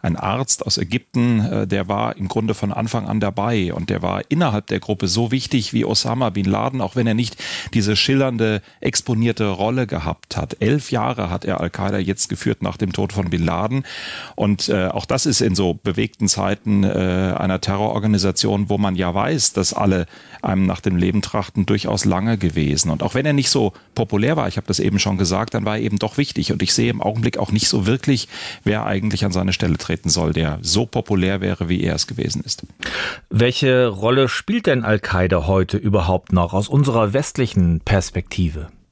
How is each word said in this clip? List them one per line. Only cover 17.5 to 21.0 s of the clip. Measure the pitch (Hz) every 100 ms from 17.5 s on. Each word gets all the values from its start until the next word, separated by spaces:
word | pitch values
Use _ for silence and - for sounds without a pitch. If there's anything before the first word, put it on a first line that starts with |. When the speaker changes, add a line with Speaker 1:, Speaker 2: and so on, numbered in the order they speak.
| 92
Speaker 1:
Terrororganisation, | - 101 107 - 107 104 98 - 107 101 101
wo | 101
man | 101 92
ja | 90
weiß, | 92 117 151 -
dass | - 92
alle | - 101 92 85 - - -
einem | - 95 95
nach | 90
dem | -
Leben | 90